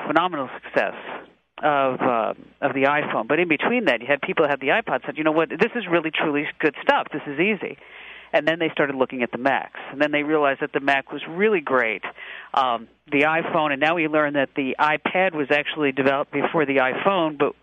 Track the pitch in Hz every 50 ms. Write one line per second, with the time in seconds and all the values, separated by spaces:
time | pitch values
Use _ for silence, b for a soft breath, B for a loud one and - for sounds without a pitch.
0 | - - 147 160 175 - 165 143 131 120 - - - - - 139 107 92 - -
1 | - - - - - - _ _ _ _ _ - - 151 147 139 135 131 127 -
2 | 127 131 120 113 107 101 - - - - _ _ - 139 135 139 131 139 147 151
3 | 143 139 - 123 113 117 147 160 180 170 151 - - - 240 247 214 147 120 110
4 | 120 131 143 139 - 185 180 - 156 143 143 135 135 139 180 220 - 175 143 123
5 | - - 127 151 156 156 156 165 160 139 - 165 214 226 - 240 170 180 165 170
6 | 156 160 - - 175 156 143 143 156 - - - 156 147 - - - - 285 254
7 | 139 - - 139 - 147 139 143 180 214 214 - - - - B B B B B
8 | B B B B B B - 156 147 151 165 170 165 151 - - 151 139 135 131
9 | 127 - 135 127 120 - - 120 127 139 127 95 - - - - - - 135 135
10 | 147 147 147 147 147 151 156 151 147 139 135 - 151 135 - 143 139 143 139 139
11 | - - 151 139 - 156 165 180 208 220 214 170 139 135 131 127 117 113 104 90
12 | - - B B B B B B B B - 135 131 123 117 113 113 - _ _
13 | _ 147 147 139 147 156 160 165 165 - 175 165 151 147 139 131 151 160 170 175
14 | 156 151 151 151 151 143 147 143 135 - - 147 135 131 - - 151 151 151 147
15 | - - - 185 185 190 165 151 139 123 147 147 143 - - 156 147 139 135 139
16 | 131 139 139 143 143 - - 143 135 - - 165 147 135 135 135 131 131 123 -
17 | - 196 196 185 160 156 151 139 143 120 - _